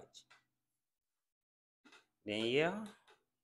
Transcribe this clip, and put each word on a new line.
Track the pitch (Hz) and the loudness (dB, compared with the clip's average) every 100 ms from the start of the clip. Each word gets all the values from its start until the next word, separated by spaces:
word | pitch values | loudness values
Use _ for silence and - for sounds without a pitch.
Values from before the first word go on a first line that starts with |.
| - - - - _ _ _ _ _ _ _ _ _ _ _ _ _ _ - - _ _ 104 | -2 -20 -20 -20 _ _ _ _ _ _ _ _ _ _ _ _ _ _ -20 -20 _ _ -4
Then | 104 113 | 0 2
here, | 131 165 202 220 - - - _ _ | 4 4 0 -8 -12 -20 -20 _ _